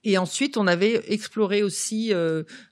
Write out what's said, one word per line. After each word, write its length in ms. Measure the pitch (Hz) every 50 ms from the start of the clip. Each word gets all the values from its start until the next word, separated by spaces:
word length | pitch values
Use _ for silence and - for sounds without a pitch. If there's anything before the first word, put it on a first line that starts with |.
Et 140 | _ 220 190
ensuite, 400 | 185 185 - - - 269 285 -
on 100 | 233 202
avait 460 | 185 175 170 196 220 233 - - -
exploré 500 | 214 214 - - - 220 214 185 202 208
aussi, 520 | 208 196 - - - - 214 220 226 226 202
euh, 300 | 175 165 160 160 160 156 - - - - _